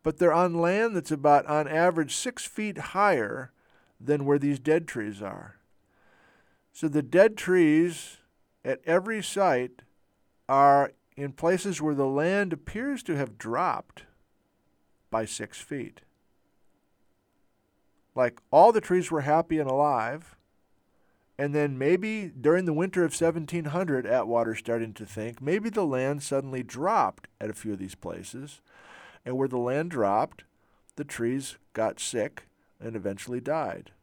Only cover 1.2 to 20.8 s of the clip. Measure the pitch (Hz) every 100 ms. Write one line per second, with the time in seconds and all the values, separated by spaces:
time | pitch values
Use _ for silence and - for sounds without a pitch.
1.2 | 147 143 147 151 147 156 175 165 143 -
2.2 | 254 247 - - 214 190 - 185 202 156
3.2 | 104 - 131 _ _ _ _ _ 120 147
4.2 | 139 143 143 139 131 160 165 123 104 101
5.2 | 101 90 104 - _ _ _ _ _ _
6.2 | _ _ _ _ _ - 156 147 143 170
7.2 | 220 214 - 185 156 156 175 165 - -
8.2 | _ _ _ _ - 135 - 175 196 220
9.2 | - 202 190 127 123 - _ _ _ _
10.2 | _ _ - 135 143 139 139 _ _ -
11.2 | 143 143 165 185 202 156 156 139 135 139
12.2 | 165 196 196 151 - 208 269 269 - 147
13.2 | 127 107 113 120 175 123 - - - _
14.2 | _ _ _ _ _ _ _ _ _ 110
15.2 | 110 - 104 - - 143 113 - _ _
16.2 | _ _ _ _ _ _ _ _ _ _
17.2 | _ _ _ _ _ _ _ _ _ 123
18.2 | 123 - _ 147 208 226 - 180 175 160
19.2 | 139 156 165 160 139 135 147 127 113 151
20.2 | 170 _ _ _ _ _